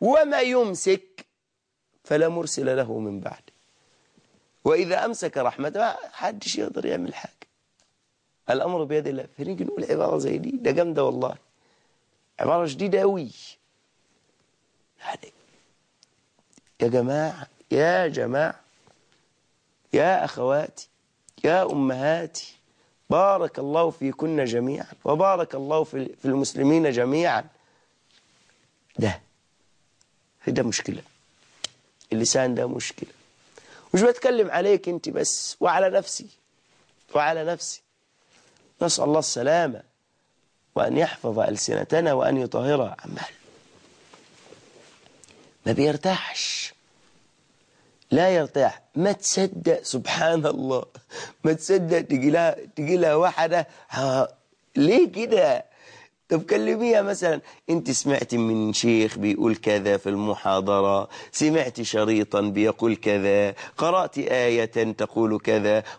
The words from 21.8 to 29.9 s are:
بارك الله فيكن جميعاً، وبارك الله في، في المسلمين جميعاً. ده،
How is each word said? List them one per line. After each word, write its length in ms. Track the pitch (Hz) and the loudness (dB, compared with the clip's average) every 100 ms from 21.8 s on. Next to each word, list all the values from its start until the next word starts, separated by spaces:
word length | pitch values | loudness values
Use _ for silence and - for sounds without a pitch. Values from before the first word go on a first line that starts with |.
| 131 127 143 165 160 - - - _ _ _ _ - | -2 0 0 -2 -4 -12 -16 -20 _ _ _ _ -2
بارك 500 | 156 196 190 165 - | 2 4 2 -2 -4
الله 300 | 139 156 165 | -2 0 0
فيكن 560 | - 135 123 160 151 127 | -2 -6 -4 -2 0 0
جميعاً، 420 | 120 127 147 - - - | -2 -2 -4 -10 -6 -2
وبارك 500 | 156 190 185 165 135 | 2 2 2 -2 -6
الله 280 | 139 156 | -2 -2
في، 260 | 156 143 127 - | -2 -4 -8 -6
في 40 | 135 | -2
المسلمين 640 | 135 135 - 139 160 151 | 0 -2 0 2 4 2
جميعاً. 540 | 120 123 151 175 117 - _ _ _ _ _ _ _ _ _ _ _ _ _ _ - | 2 0 0 0 0 -4 _ _ _ _ _ _ _ _ _ _ _ _ _ _ -4
ده، 220 | 110 87 _ _ _ _ _ _ _ | -4 -4 _ _ _ _ _ _ _